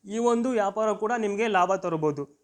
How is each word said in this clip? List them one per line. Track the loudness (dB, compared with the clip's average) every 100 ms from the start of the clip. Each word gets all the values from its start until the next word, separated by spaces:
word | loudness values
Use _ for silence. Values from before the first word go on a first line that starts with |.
| -6
ಈ | 0
ಒಂದು | 2 2 2
ವ್ಯಾಪಾರ | 0 0 0 -2
ಕೂಡ | 0 -2 -2
ನಿಮಗೆ | -2 -2 0
ಲಾಭ | 2 2 0
ತರ್ಬೋದು. | -2 0 -2 -2 -10 _